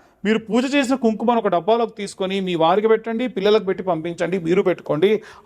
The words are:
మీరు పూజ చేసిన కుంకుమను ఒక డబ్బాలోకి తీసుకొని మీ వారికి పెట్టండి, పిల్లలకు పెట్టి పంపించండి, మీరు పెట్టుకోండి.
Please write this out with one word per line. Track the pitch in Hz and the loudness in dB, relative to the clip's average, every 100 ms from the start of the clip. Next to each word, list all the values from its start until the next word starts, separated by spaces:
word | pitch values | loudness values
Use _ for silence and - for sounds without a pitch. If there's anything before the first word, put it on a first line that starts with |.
| _ _ | _ _
మీరు | 196 220 | -2 -2
పూజ | 220 226 262 | 0 -2 0
చేసిన | 285 247 | 0 0
కుంకుమను | 262 226 214 233 233 | 0 0 0 0 0
ఒక | 214 | 0
డబ్బాలోకి | 175 170 233 220 | 0 2 0 0
తీసుకొని | 190 196 - 185 196 | -6 -12 -6 -4 -2
మీ | 185 | -2
వారికి | 170 160 196 220 | 2 4 4 2
పెట్టండి, | 220 226 226 247 | 0 0 -4 -4
పిల్లలకు | - 196 214 | -2 2 2
పెట్టి | 190 185 | 0 -4
పంపించండి, | 185 160 165 170 170 190 | -4 -4 -4 -4 -4 -2
మీరు | 165 185 | 0 2
పెట్టుకోండి. | 190 170 - 147 190 214 - - | 2 -2 -2 0 2 2 -4 -10